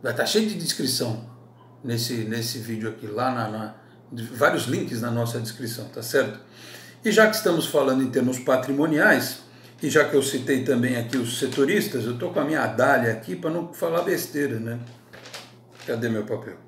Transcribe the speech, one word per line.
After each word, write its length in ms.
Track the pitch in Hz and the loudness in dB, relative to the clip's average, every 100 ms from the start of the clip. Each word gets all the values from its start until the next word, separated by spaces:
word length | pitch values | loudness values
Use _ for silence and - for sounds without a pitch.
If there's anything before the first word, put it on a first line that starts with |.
Vai 120 | 120 | -4
tá 120 | 117 - | -2 0
cheio 220 | 214 220 | 2 0
de 80 | 180 | -2
descrição 720 | 165 - 135 - 123 113 - - - - - - | -6 -4 -2 -2 -2 -4 -10 -20 -20 -20 -20 -16
nesse, 300 | 127 117 117 120 | -6 -4 -2 -4
nesse 340 | 107 117 117 - | -4 -4 -4 -6
vídeo 300 | 110 110 110 | -8 -6 -6
aqui, 180 | 107 110 | -8 -8
lá 240 | 104 127 | -4 -2
na, 180 | 123 107 | -2 -4
na, 260 | 107 107 - - - - | -6 -10 -12 -20 -20 -14
de 140 | 117 | -12
vários 400 | 113 123 147 165 | -10 2 2 2
links 380 | 117 160 - 123 | -2 -4 -2 -4
na 100 | 117 | -2
nossa 300 | 117 117 131 | -2 -2 -4
descrição, 480 | 117 - 120 - 117 | -8 -8 -8 -8 -10
tá 120 | - | -10
certo? 380 | - 143 113 - - - - - - - | 0 2 2 -2 -16 -20 -20 -20 -20 -6
E 80 | 220 | 2
já 160 | 208 220 | 6 6
que 60 | 214 | 6
estamos 300 | 185 165 143 | 2 2 2
falando 340 | 151 131 131 | 2 4 4
em 80 | 131 | 2
termos 300 | - 123 127 | 2 2 0
patrimoniais, 1040 | - 127 127 139 156 151 202 143 117 - - - - - | 2 2 2 2 2 4 6 6 2 -6 -16 -20 -20 -6
e 60 | 151 | 2
já 160 | 151 143 | 4 6
que 100 | 143 | 4
eu 80 | |
citei 400 | - 131 120 135 | 2 -2 0 0
também 320 | 113 127 123 123 | 2 2 2 0
aqui 220 | 117 131 | -2 -2
os 200 | 113 - | -2 -2
setoristas, 680 | 135 131 139 202 - 131 113 | -2 2 4 4 0 -2 -4
eu 120 | 120 | -4
tô 120 | 175 | -4
com 100 | - | -2
a 60 | 143 | 0
minha 200 | 151 127 | 0 0
Dália 460 | 107 131 135 120 | 2 4 6 4
aqui 240 | 107 - 185 | 0 -6 -6
pra 160 | 170 | -4
não 220 | 170 - | -4 -6
falar 280 | - 170 170 | -4 -2 0
besteira, 560 | 170 170 - 151 143 113 | 0 0 -2 -2 -2 -2
né? 220 | 113 120 120 - - - - - - - - - - | -6 -8 -10 -18 -20 -20 -18 -18 -18 -20 -20 -18 -6
Cadê 220 | 117 120 | -2 0
meu 160 | 110 | -2
papel? 320 | 104 113 - - | -2 -6 -8 -16